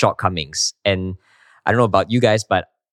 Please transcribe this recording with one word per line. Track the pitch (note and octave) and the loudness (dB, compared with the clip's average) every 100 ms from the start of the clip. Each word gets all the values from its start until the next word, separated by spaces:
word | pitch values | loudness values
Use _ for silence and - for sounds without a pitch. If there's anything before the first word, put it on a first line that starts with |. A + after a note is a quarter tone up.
shortcomings. | G#2+ - F#2+ F2+ D2 - - - | -2 0 -4 -4 -6 -6 -6 -4
And | G2+ F#2 F#2 F#2 _ _ _ _ - | -2 -2 -4 -10 _ _ _ _ -2
I | |
don't | A2+ | 2
know | A2+ | 2
about | F#2+ F2+ | 2 0
you | A#2+ | 2
guys, | A#2 G#2+ | 2 2
but | - F#2 - _ _ | 0 -2 -2 _ _